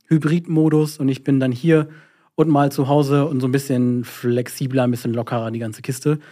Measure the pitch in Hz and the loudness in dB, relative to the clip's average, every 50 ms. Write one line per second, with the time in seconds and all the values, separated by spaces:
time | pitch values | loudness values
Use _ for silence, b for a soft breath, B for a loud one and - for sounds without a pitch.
0 | _ - 160 156 143 151 160 175 170 - 165 156 156 156 156 151 156 151 - - | _ 0 0 2 2 2 0 -2 -2 0 0 2 2 4 4 2 2 0 -2 -2
1 | 139 135 131 127 - 147 139 135 131 127 120 120 - 165 160 156 151 151 B B | -2 -2 -2 -2 0 0 0 2 2 0 -2 -2 2 4 4 4 2 0 B B
2 | B B B B B B B - 156 160 147 143 143 139 - - 139 127 143 147 | B B B B B B B 0 2 4 4 4 2 2 0 0 0 2 2 2
3 | 147 135 143 143 139 - 139 127 131 127 127 135 135 - 135 123 123 123 123 123 | 2 4 2 2 2 0 0 -2 0 0 0 0 0 0 0 0 0 0 0 -2
4 | 117 - - - - 120 120 123 123 127 - - 143 127 127 135 123 123 120 117 | -4 -8 -10 -6 -4 -2 -2 -2 -4 -6 -6 -8 -6 -2 0 0 0 0 0 -2
5 | - 127 113 120 113 - 123 117 113 113 113 117 117 110 110 - - - 127 120 | -4 -4 -4 -4 -4 -4 -4 -6 -4 -6 -6 -8 -8 -10 -10 -10 -10 -10 -8 -4
6 | - 147 151 151 B B | -2 -2 -2 -2 B B